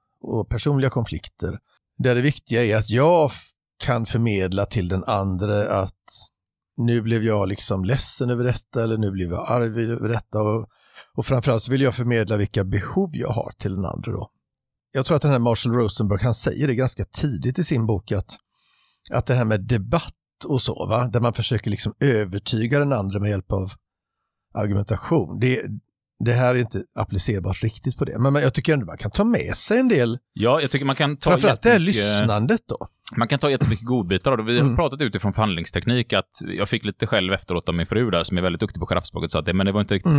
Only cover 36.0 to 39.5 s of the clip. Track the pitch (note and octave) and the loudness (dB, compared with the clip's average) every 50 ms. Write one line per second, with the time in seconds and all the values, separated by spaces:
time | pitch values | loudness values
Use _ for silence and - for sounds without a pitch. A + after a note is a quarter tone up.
36 | A#2 - - G2 - - _ - - - F#2 F#2 G2+ - - A2+ - G#2 G2 - | 0 2 0 0 0 -2 _ -12 -10 -8 -4 -4 -2 -2 -2 -4 -4 -4 -4 -4
37 | - G#2 - G#2+ F#2 F#2 G2 F#2+ - - F2+ F2 - - E2+ E2+ E2 - - G#2+ | -4 0 0 0 2 0 -2 -2 -2 -4 -4 -4 -2 -2 -2 -2 -2 0 0 0
38 | B2+ A2+ F2+ E2+ E2 - F#2 F2+ F2 F#2 E2+ E2 - - - F2 D#2+ - - F2 | 0 2 0 0 0 0 0 0 0 0 0 -2 -4 -4 -4 -8 -4 -2 -2 -2
39 | - - - - E2 E2 - D#2+ D2+ - | -2 -4 -6 -4 -4 -2 -2 -2 0 0